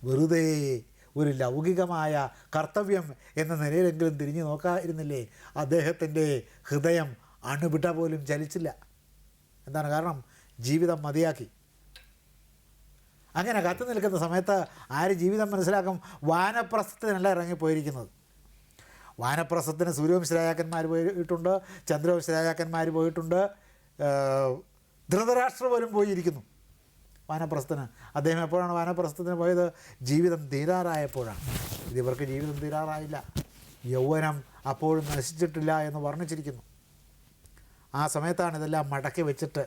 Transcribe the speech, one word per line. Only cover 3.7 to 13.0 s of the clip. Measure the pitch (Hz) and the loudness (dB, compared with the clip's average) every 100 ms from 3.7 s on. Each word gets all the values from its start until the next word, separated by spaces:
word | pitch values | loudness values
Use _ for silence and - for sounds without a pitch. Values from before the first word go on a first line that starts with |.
| 156 180 160 165 147 | 4 2 2 0 0
തിരിഞ്ഞു | 143 151 | -4 -4
നോക്കായിരുന്നില്ലേ? | 156 147 180 175 170 160 151 139 113 - - - | -4 -2 -2 -2 -2 -6 -4 -6 -8 -14 -14 -6
അദ്ദേഹത്തിൻ്റെ | 147 165 151 170 160 156 156 135 - - | 2 2 2 0 -2 0 2 0 -4 -18
ഹൃദയം | - 143 151 170 151 120 - _ | -4 0 4 2 0 -8 -20 _
അണുവിട | 120 143 170 156 170 | -6 -2 0 2 0
പോലും | 160 165 156 139 | 0 0 -2 -2
ചലിച്ചില്ല. | 147 151 185 160 - - _ _ _ - _ _ _ - | -4 -2 -4 -6 -8 -18 _ _ _ -20 _ _ _ -8
എന്താണ് | 143 147 | -4 -2
കാരണം? | 151 170 147 120 - - - | 0 -2 -4 -10 -20 -20 -10
ജീവിതം | 117 156 170 165 | 0 2 2 2
മതിയാക്കി. | 147 143 165 151 117 _ _ _ - - - _ _ _ _ _ _ _ - - | 0 2 2 0 -8 _ _ _ -20 -20 -20 _ _ _ _ _ _ _ -20 -20